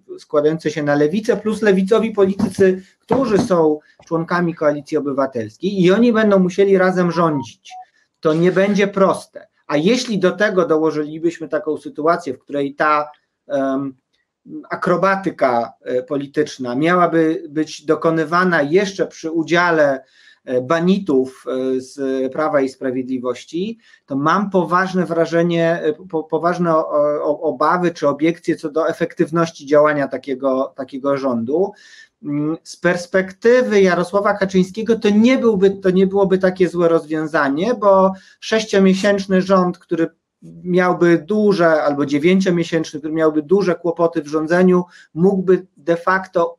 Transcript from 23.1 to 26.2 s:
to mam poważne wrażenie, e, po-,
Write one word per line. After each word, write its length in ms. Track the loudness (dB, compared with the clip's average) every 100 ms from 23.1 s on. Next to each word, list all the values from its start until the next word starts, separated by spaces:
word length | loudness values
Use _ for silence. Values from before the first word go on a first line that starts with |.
| -6 -6 -8 -10 -8 -8 -10 _ _ _
to 100 | -4
mam 340 | 0 0 0
poważne 560 | -2 0 -2 -2 -2 -2
wrażenie, 760 | -2 0 0 0 0 0 0
e, 120 | -4
po-, 300 | -6 -8 -8